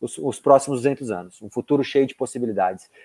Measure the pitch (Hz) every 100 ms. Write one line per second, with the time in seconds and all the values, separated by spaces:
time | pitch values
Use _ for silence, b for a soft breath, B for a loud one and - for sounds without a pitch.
0 | - - 147 - 139 139 143 131 135 139
1 | 127 95 90 - 104 - - 143 131 139
2 | 131 - 127 131 120 101 92 95 - b